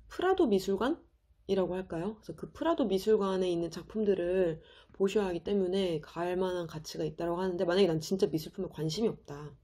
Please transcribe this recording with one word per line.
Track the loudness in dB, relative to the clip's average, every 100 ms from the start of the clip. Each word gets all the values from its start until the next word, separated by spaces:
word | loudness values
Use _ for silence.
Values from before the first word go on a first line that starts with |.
| -12
프라도 | -2 2 4 4
미술관이라고 | 4 2 0 0 -2 -8 _ _ _ -2 0 2
할까요? | -2 -6 -6 -6 -6
그래서 | -12 -12
그 | -12
프라도 | -4 0 2 2
미술관에 | 2 4 4 4 0 0
있는 | 0 -2
작품들을 | -6 -8 -2 0 2 2 2 2 0 -10 -20 -20
보셔야 | -2 0 2 0
하기 | -2
때문에 | -2 0 2 0 0 -2
갈 | -4 -6 -2 0
만한 | 0 -2 -6
가치가 | -8 -10 -6
있다라고 | -6 -4 -4 -2
하는데, | -2 0
만약에 | 2 4 4
"난 | 2
진짜 | -2 0 0
미술품에 | 0 -6 -8 -8
관심이 | -4 -4 0 -2
없다" | -2 -12 -14 -14 -16